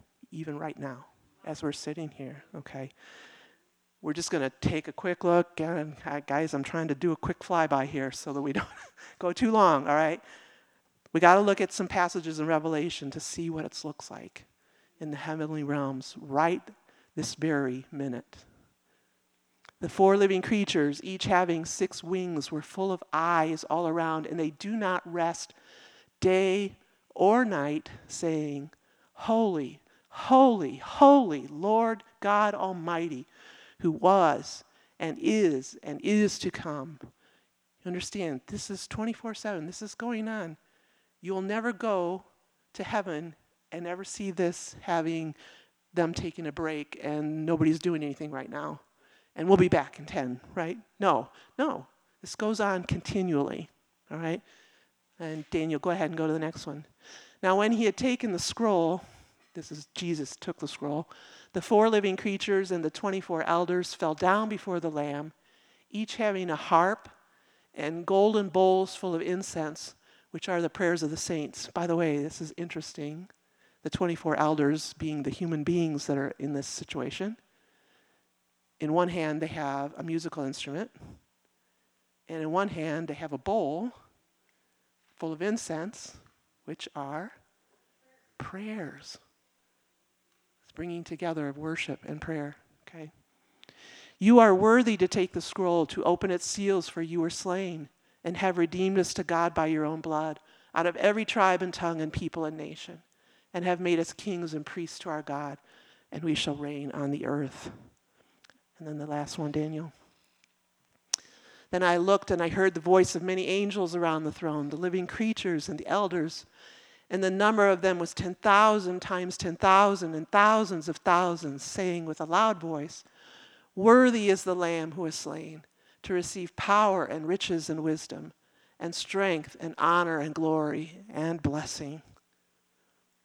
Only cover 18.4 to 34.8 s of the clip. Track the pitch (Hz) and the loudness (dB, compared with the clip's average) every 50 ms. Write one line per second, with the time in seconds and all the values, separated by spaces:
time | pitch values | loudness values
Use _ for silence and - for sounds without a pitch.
18.4 | - _ _ _ _ _ _ _ _ _ _ _ _ _ _ _ _ _ _ _ | -20 _ _ _ _ _ _ _ _ _ _ _ _ _ _ _ _ _ _ _
19.4 | _ _ _ _ _ - - - 180 165 - - 190 196 196 202 202 196 196 185 | _ _ _ _ _ -20 -14 -8 -8 -4 2 4 6 6 6 6 6 4 4 2
20.4 | 190 - 226 208 202 - - 170 147 147 143 - - 190 190 185 - - 196 180 | 0 0 2 2 2 2 2 2 2 0 0 -4 -8 -8 -8 -4 0 2 4 4
21.4 | 185 175 170 160 160 - - - 190 180 - - - 165 185 185 180 180 170 151 | 4 2 0 -2 -4 -6 -4 -4 -4 -4 -4 -8 -8 -6 -4 -4 -4 -4 -4 -6
22.4 | 135 - 160 151 151 - - 196 190 196 185 170 - - - 156 165 170 175 165 | -6 -6 -8 -8 -10 -8 -6 -4 -4 -2 -4 -4 -6 -4 -2 -2 0 2 2 2
23.4 | 160 160 160 156 - - 151 165 175 160 160 170 165 160 160 160 156 - 156 170 | 2 2 0 -4 -4 -2 -2 0 0 0 0 0 0 -2 -2 -4 -4 -6 -4 -4
24.4 | 160 160 151 - - 196 226 220 208 185 185 175 - 175 165 175 165 170 165 - | -4 -4 -6 -8 -8 -6 -4 -2 -2 -2 -2 -2 -4 -6 -4 -2 -2 -2 -2 -6
25.4 | - - - _ _ - - - - - - - _ _ _ - - 185 185 185 | -10 -16 -18 _ _ -20 -20 -20 -20 -20 -20 -20 _ _ _ 0 2 4 4 4
26.4 | 196 190 185 202 202 196 - - _ _ _ _ _ _ - - 175 196 220 247 | 4 2 2 0 -2 -4 -8 -12 _ _ _ _ _ _ 0 4 6 6 6 6
27.4 | 254 220 190 147 143 147 147 156 - - - - - - - - - 165 160 156 | 4 2 0 0 0 -2 -2 -4 -6 -8 -18 -20 -18 -14 -8 -4 -2 0 0 0
28.4 | 151 147 143 143 143 156 _ _ _ _ _ _ _ _ _ - - - 226 226 | -2 -4 -6 -8 -10 -12 _ _ _ _ _ _ _ _ _ -8 -2 0 2 2
29.4 | 226 208 180 151 139 120 78 - _ _ _ _ _ _ - - - - 254 262 | 2 2 0 -2 -4 -6 -8 -14 _ _ _ _ _ _ -14 -6 2 6 8 10
30.4 | 269 262 233 196 160 127 135 143 - - - - 285 277 285 277 247 185 151 139 | 10 8 8 4 0 -4 -6 -8 -10 -2 6 10 12 12 12 10 8 4 0 -2
31.4 | - 143 147 147 180 202 220 226 233 226 226 202 - _ _ - - 202 202 208 | -4 -8 -8 -4 0 2 4 4 4 2 0 -4 -8 _ _ -4 0 2 4 4
32.4 | 214 208 208 202 - 190 185 175 160 170 175 165 170 165 147 123 - _ _ - | 4 2 0 -2 -2 -4 -4 -4 -4 -4 -2 -2 -2 -4 -6 -8 -12 _ _ -20
33.4 | - - - - - - _ - - 165 156 - - 185 196 196 175 156 139 - | -20 -20 -20 -20 -20 -20 _ -2 0 0 2 4 6 6 6 8 6 6 4 2
34.4 | 151 - - - - _ _ _ | -2 -8 -14 -18 -18 _ _ _